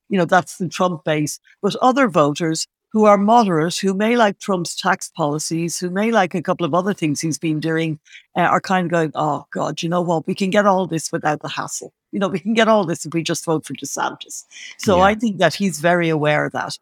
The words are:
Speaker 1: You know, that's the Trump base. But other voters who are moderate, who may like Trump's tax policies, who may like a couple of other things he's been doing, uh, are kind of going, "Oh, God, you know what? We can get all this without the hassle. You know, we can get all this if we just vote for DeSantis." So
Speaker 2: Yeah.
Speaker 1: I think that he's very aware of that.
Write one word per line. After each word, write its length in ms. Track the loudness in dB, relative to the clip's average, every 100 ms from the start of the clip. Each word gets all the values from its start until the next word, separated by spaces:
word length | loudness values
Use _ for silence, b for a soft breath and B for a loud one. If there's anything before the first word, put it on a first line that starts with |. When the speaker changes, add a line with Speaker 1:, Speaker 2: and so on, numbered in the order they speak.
| -4
Speaker 1:
You 80 | 0
know, 80 | 4
that's 320 | 2 2 -6
the 100 | -8
Trump 380 | -2 -2 -2 -2
base. 340 | -2 -2 -6 b b
But 120 | -4 0
other 320 | 2 4 2
voters 580 | 4 2 2 -2 -2 -6 _ _
who 140 | 4 6
are 120 | 6
moderate, 600 | 6 4 4 2 0 0
who 160 | -2
may 240 | 0 2 4
like 220 | 2 0
Trump's 360 | -4 -2 -2 -4
tax 340 | -2 -2 -4 -4
policies, 640 | -2 -2 -4 -4 -4 -4
who 100 | -4
may 220 | -2 2
like 240 | 2 2 -2
a 60 |
couple 240 | -4 -2 0
of 80 |
other 200 | 0 0
things 280 | -2 -2 -2
he's 160 | -2 -4
been 240 | -2 -2
doing, 360 | -2 -2 -2 -6 _ B B -2
uh, 60 |
are 180 | 0 0
kind 280 | 0 0 0
of 40 |
going, 220 | 0 0 -2
"Oh, 300 | -2 -2 -6
God, 280 | -6 -4 -4
you 60 | -2
know 140 | -2
what? 260 | 0 -2 -2
We 80 | -2
can 140 | 0
get 160 | 2 2
all 200 | 2 0
this 280 | -4 -4
without 280 | -4 -2 -2
the 60 | -4
hassle. 460 | -8 -8 -10 -14 _ _
You 80 | -4
know, 80 | -2
we 120 | -4
can 140 | -2
get 140 | 2 4
all 160 | 4
this 220 | 2 -4 -4
if 80 |
we 100 | -4
just 220 | -4 -4 -2
vote 200 | -4 -4
for 80 |
DeSantis." 680 | -10 -10 -6 -6 -6 -14 -16 -16 B B B
So 200 | 2 4
Speaker 2:
Yeah. 60 |
Speaker 1:
I 120 | 4 2
think 220 | -2 2
that 160 | 0
he's 260 | 2 -2 0
very 300 | 2 2 2
aware 340 | 0 2 0
of 80 | -2
that. 260 | -4 -8 -10